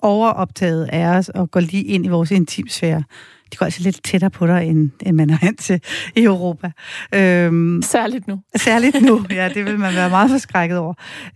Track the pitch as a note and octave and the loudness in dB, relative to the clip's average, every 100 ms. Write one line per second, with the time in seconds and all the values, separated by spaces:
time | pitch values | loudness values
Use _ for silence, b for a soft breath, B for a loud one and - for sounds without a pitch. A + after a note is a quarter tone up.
0 | G#3+ G#3 A3+ F#3+ F#3 - F3+ D#3+ D#3+ D#3+ | 0 2 2 0 -4 -2 -2 -2 -2 -2
1 | E3+ F3+ F#3 - F3 F#3 E3+ G3 G3 G3 | 2 0 0 -4 -2 0 0 -2 -2 -2
2 | F#3 F3 E3 G3 D#3+ - - - E3 D#3+ | 0 0 2 2 0 -4 -8 -4 -2 -2
3 | C#3+ B B B _ - E3 E3+ F3+ F3+ | -4 B B B _ -6 -4 -2 -4 -4
4 | - F#3+ F#3+ - E3+ F3+ E3 D#3 D3+ - | -4 0 0 0 0 2 2 2 0 -2
5 | F#3+ D#3+ D3+ D#3+ C#3+ - - F3+ B B | 0 2 2 2 0 -2 -2 -2 B B
6 | B - A3+ F#3 F3+ E3 F3 B B B | B 2 4 2 -2 -6 -8 B B B
7 | - G3 F#3 F3 E3+ E3 E3+ F3 - A#3+ | -4 2 4 4 4 2 2 0 0 0
8 | G#3+ B3 F#3 G3 - A3+ - A3+ B3 C#4 | 0 -6 -8 -10 -6 -2 0 2 2 4
9 | B3+ G#3+ F#3+ F#3+ F#3 G3 G3+ G#3 F#3+ F3+ | 4 4 0 -4 -2 -4 -4 -2 -2 0
10 | F3+ F#3 A3 C4 - F#3 E3+ F3+ E3 F3 | 2 4 4 2 -2 -2 -2 -2 -6 -8
11 | B B B | B B B